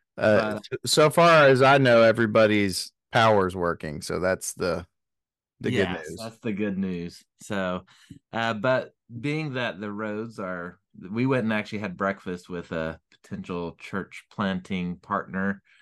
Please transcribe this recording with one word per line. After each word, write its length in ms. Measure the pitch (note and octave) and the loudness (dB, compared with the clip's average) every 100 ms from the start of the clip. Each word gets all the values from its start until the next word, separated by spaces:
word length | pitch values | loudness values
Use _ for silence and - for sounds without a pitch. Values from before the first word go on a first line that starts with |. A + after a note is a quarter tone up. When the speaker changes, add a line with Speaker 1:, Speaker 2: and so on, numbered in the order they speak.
| _ - | _ 0
Speaker 1:
Uh, 340 | A2 G#2 G#2+ | 2 4 2
Speaker 2:
But 20 | G#2+ - - | -6 -10 -10
Speaker 1:
s-, 60 | A#2+ | 0
so 200 | D#3 D3+ | 4 4
far 360 | F3 E3+ D#3+ C#3 | 6 6 8 6
as 160 | C3 | 6
I 160 | C3+ C#3 | 6 6
know, 240 | B2+ A#2 | 6 6
everybody's 880 | A2+ A#2 A2 A2+ G#2+ G#2 G2+ F2 - _ _ | 6 4 2 4 4 4 0 -4 -10 _ _
power's 420 | A#2+ A2+ G#2 F#2 | 2 4 4 2
working. 480 | F#2 E2+ D#2 D#2 D2 | -2 -4 -4 -8 -10
So 160 | - E2+ | -8 -2
that's 340 | F#2 F2+ - | -2 -2 -6
the, 300 | - F#2 E2 F2+ _ _ _ _ _ _ - | -6 -4 -4 -8 _ _ _ _ _ _ -8
the 100 | - | -4
good 60 | A#2+ | -2
Speaker 2:
Yes, 320 | F#2 E2+ D#2 | -2 -6 -12
Speaker 1:
news. 100 | F2+ | -14
Speaker 2:
that's 180 | A2+ - | -14 -10
the 140 | A#2 | -8
good 260 | G2 G#2 F#2+ | -4 -4 -4
news. 440 | F#2+ F2 E2+ - _ _ | -6 -6 -10 -16 _ _
So, 420 | - G2+ F#2 F2+ - _ - - _ | -8 -6 -4 -6 -10 _ -20 -20 _
uh, 220 | A2+ A2+ | -6 -4
but 400 | G#2+ C3 B2+ - _ _ A#2 | -2 0 -2 -4 _ _ -10
being 340 | C#3+ D#3 D3+ | -6 -6 -6
that 260 | B2+ A2+ E2+ | -6 -6 -8
the 120 | G#2 | -10
roads 480 | G#2 G#2+ G#2 A#2 G#2+ | -8 -8 -8 -10 -10
are, 400 | F#2 F2 F2+ - _ - F2+ | -10 -10 -12 -16 _ -20 -8
we 180 | A2+ C3 | -2 0
went 180 | C3 | 0
and 80 | A2 | -2
actually 260 | G#2+ G#2+ G#2 | -4 -4 -8
had 180 | G#2 F2 | -8 -4
breakfast 520 | G2 F#2+ F#2+ F2+ - | -4 -4 -8 -12 -10
with 240 | F2 E2+ | -12 -8
a 260 | E2+ D#2+ D#2+ _ _ | -6 -6 -8 _ _
potential 540 | - G2 F#2 F2 E2+ - | -16 -14 -10 -10 -10 -12
church 460 | - G2 - - - | -10 -10 -10 -16 -14
planting 640 | - G2 F#2 F#2 F#2 F2 E2+ | -6 -4 -4 -6 -6 -6 -8
partner, 680 | - G2 - F#2+ G2 G2 _ _ | -6 -6 -4 -6 -6 -6 _ _